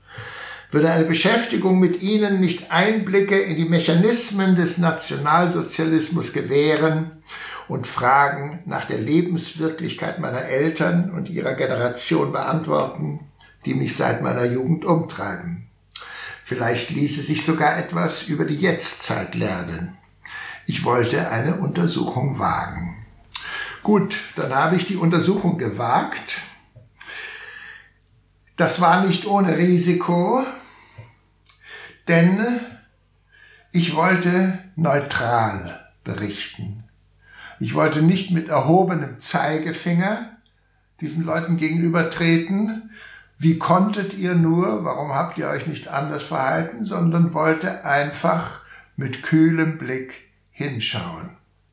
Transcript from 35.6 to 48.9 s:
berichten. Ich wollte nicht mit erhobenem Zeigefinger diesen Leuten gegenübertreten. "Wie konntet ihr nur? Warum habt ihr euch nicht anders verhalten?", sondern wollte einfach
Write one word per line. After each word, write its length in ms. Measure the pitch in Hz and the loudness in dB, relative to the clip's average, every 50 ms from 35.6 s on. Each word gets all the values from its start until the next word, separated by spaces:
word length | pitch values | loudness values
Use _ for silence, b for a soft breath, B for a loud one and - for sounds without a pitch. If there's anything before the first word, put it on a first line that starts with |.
| 90 85 80 - - _ _ _ - | -8 -10 -12 -14 -18 _ _ _ -10
berichten. 800 | - 95 92 104 98 - - - - - - 98 95 101 113 - - _ _ _ _ _ _ B B B B B B B B | -10 -8 -6 -6 -6 -8 -8 -12 -12 -12 -10 -10 -10 -10 -12 -16 -20 _ _ _ _ _ _ B B B B B B B B
Ich 160 | - 117 139 | -6 -2 0
wollte 260 | 151 156 151 - 156 | 2 2 2 4 4
nicht 300 | 160 170 196 185 - - | 4 4 4 4 2 0
mit 180 | 175 165 156 156 | 0 -2 0 0
erhobenem 680 | 156 139 123 143 165 190 185 170 180 - 139 131 120 - | 0 0 4 4 4 4 4 2 0 -2 -4 -6 -10 -12
Zeigefinger 1200 | - - - 143 143 151 156 156 160 170 160 - - 185 175 170 185 202 220 247 233 - - - _ _ _ _ _ _ _ _ _ _ _ - | -8 -4 -2 -2 0 0 -2 -2 -2 -4 -6 -4 -2 0 2 2 2 2 0 -4 -6 -10 -16 -20 _ _ _ _ _ _ _ _ _ _ _ -10
diesen 240 | 165 143 151 165 165 | -10 -6 -4 -4 -2
Leuten 320 | 160 156 165 165 170 170 170 | -2 -2 -2 0 0 0 0
gegenübertreten. 1300 | 156 156 160 170 170 170 165 170 160 165 - - 170 165 165 165 165 - 190 196 220 214 220 - - B B B B B B B B B B B | 0 0 0 0 2 2 2 2 0 0 -2 0 2 4 4 4 2 0 0 0 0 -2 -4 -6 -10 B B B B B B B B B B B
"Wie 160 | - 165 160 - | 2 2 2 4
konntet 560 | - - 170 185 196 214 208 208 185 - - | 2 2 4 4 4 2 0 -2 -4 -6 -6
ihr 200 | - 180 180 180 | -4 -2 0 2
nur? 480 | 170 165 160 165 175 185 208 220 202 175 | 4 4 4 4 4 2 0 0 -2 -4
Warum 300 | 147 127 127 147 147 135 | -4 -4 -4 -4 -4 -2
habt 240 | 139 175 170 - - | -2 -2 -2 -4 -6
ihr 100 | 143 139 | -4 -4
euch 180 | 147 139 120 | -4 -4 -4
nicht 220 | 165 139 - - - | -6 -8 -8 -8 -6
anders 360 | - 139 151 151 151 143 - | -4 -4 -4 -4 -6 -6 -6
verhalten?", 600 | - 160 143 131 135 160 165 165 165 - - 214 | -4 -4 -2 0 0 0 0 -2 -4 -6 -8 -6
sondern 500 | 185 190 175 170 170 160 170 165 170 160 | -4 -2 0 2 2 4 4 4 2 2
wollte 520 | 151 156 160 160 160 180 190 - - - | 2 2 2 2 2 0 -4 -6 -6 -2
einfach 800 | 143 143 143 147 147 147 - - 170 175 170 170 - - - B B B B B B | 0 0 0 0 0 -2 -2 0 0 2 0 -2 -4 -8 -14 B B B B B B